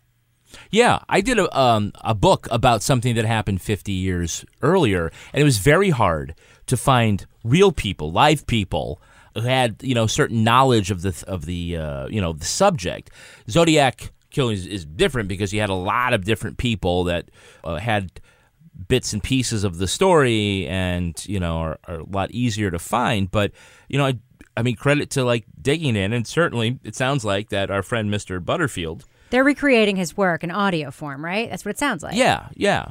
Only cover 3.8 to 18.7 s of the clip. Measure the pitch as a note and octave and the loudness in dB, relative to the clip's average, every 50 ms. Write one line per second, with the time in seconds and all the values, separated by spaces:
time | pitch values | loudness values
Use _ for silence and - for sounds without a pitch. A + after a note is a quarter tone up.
3.8 | - - G2 F#2 F#2 F#2+ F2+ F2 E2+ E2 - - - - _ _ - C#3 F3+ G3 | -2 -4 -4 -2 -2 -2 -2 -2 -2 -4 -4 -8 -10 -14 _ _ 2 2 4 4
4.8 | D#3 A2+ F#2+ F2 E2+ D#2+ - - - - - C3 D3 D3 B2+ G#2 F2+ C#3+ D3 F3+ | 4 4 2 2 0 -4 -6 -10 -18 -6 0 4 4 4 4 4 4 4 4 6
5.8 | G#3 G3 D#3 A#2 A2 F2+ E2 D2+ C#2 C2+ - - _ _ - _ - - B2+ A#2 | 4 2 2 2 2 2 2 0 -4 -8 -12 -16 _ _ -20 _ -4 -4 -4 0
6.8 | - C#3+ C3+ B2 A#2 A2 G2+ F2+ - - _ _ - A2+ C3 F3 G3 G3 - - | 2 4 4 4 4 4 2 0 -4 -10 _ _ -2 2 4 6 6 6 4 2
7.8 | - G#2+ F2 - D2+ D#2 E2+ G#2 C3+ D3+ D#3 - - - B2 A2+ F#2+ - - D#2+ | -4 -4 -4 -4 -6 -2 2 4 4 4 4 2 0 -2 0 0 0 -2 -4 -4
8.8 | B1 A#1 D2 - _ _ - - _ _ _ - A#2 B2 C3 C3 B2+ A#2+ G#2 - | -4 -6 -8 -10 _ _ -20 -20 _ _ _ -6 -2 0 2 2 2 0 -2 -4
9.8 | - C3 B2+ A#2 A2 G#2+ - - C#3 - G#2+ A#2 A2 A#2 A#2 B2+ C3+ C3+ B2 A2 | -4 -2 0 2 2 2 2 0 0 0 2 2 4 6 6 6 8 6 4 4
10.8 | G2 F2+ G#2 F2 E2 G2 F2 - - - F#2+ F2+ C#2+ E2 F2+ F2 F2 E2+ E2+ E2 | 2 0 -2 -2 -2 -4 -4 -4 -8 -8 -8 -6 -6 -6 -6 -6 -4 -6 -6 -6
11.8 | D#2 D2+ C#2+ C2+ C2+ - F2 G#2+ F#2 E2 E2 D2 D#2 - - - F#3+ G3+ F3+ C3+ | -6 -6 -6 -8 -8 -6 -4 -2 -2 -2 -4 -4 -6 -6 0 2 2 2 2 0
12.8 | F2 F2 B1 G1+ - - - - - - - - - - G#2 E3 E3+ E3 D#3 D3+ | -4 -6 -8 -8 -12 -18 -20 -20 -20 -20 -20 -20 -12 -2 2 4 4 6 6 6
13.8 | C#3 B2+ - - - - - _ _ _ - D3 C3+ A#2+ G#2+ F#2+ F2 D#2 G2 G2 | 4 2 0 -4 -12 -18 -18 _ _ _ -4 -2 -2 -2 -2 -4 -6 -8 -10 -10
14.8 | D#2+ D2 D#2 G2+ F#3+ G3+ - B2 G#2 F#2 G2+ F2 G#2 F#2 G2+ G#2 G#2+ G2+ F#2+ F#2 | -10 -12 -2 -2 -2 0 0 -2 -4 -4 -4 -4 -4 -2 -2 -2 -2 -2 -2 -2
15.8 | F2+ G2+ G#2 A#2+ B2 B2+ B2 A2 F#2 G2+ A2+ - - F#2+ B1+ - - B2 A2+ G2 | -2 -2 0 0 0 0 0 0 0 0 -2 -2 -2 -8 -8 -4 -2 -2 -2 0
16.8 | - F#2 F2 F2+ F2+ F2 F2 E2+ - - _ - - - - _ - - E2+ D2+ | 0 0 0 0 0 0 -2 -4 -6 -10 _ -20 -20 -20 -20 _ -10 -10 -8 -6
17.8 | G2 A#2+ G#2+ G#2 G2 F2 - - - _ _ _ _ _ _ _ D#3+ E3 | -4 -2 -2 -2 -4 -6 -12 -18 -20 _ _ _ _ _ _ _ _ -20